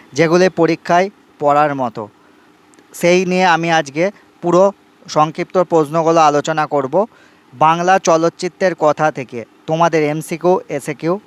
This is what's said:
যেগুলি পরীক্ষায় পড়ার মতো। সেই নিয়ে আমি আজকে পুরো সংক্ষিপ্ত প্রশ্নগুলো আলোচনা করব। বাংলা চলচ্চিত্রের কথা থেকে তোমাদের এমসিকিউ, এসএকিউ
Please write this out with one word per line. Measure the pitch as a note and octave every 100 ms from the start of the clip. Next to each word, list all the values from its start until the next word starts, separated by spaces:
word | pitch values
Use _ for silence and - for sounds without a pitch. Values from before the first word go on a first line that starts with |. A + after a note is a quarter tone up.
| -
যেগুলি | C3+ D#3+ F3+ F#3 F3
পরীক্ষায় | D#3+ E3 - F3 G3 - _ -
পড়ার | D3 C#3+ D3+
মতো। | C#3 B2 A#2 G#2 _ _ _ _ _ _ _ _ -
সেই | F3 F3+ F3+
নিয়ে | F3+ F#3
আমি | E3 E3+
আজকে | D#3+ C#3 C#3+ F#3+ - _ _
পুরো | F3 F3 G3 - _ _ -
সংক্ষিপ্ত | D3+ D#3 D#3+ E3+ F#3+ E3+
প্রশ্নগুলো | E3 C#3+ E3 D#3+ E3 D3+
আলোচনা | D3 D3 D#3 D3
করব। | D3 C3 E3+ A3+ _ _ _ _
বাংলা | B2+ D#3 E3+ F3 F#3+
চলচ্চিত্রের | F#3 D#3+ E3 - F3 - F#3 E3+
কথা | D3+ D3 D#3
থেকে | C#3+ A#2 A#2+ G#2+ _ -
তোমাদের | D#3+ E3+ D#3 D3
এমসিকিউ, | D#3 - E3 F3 F#3 - D3
এসএকিউ | D#3 D3 D#3+ G3+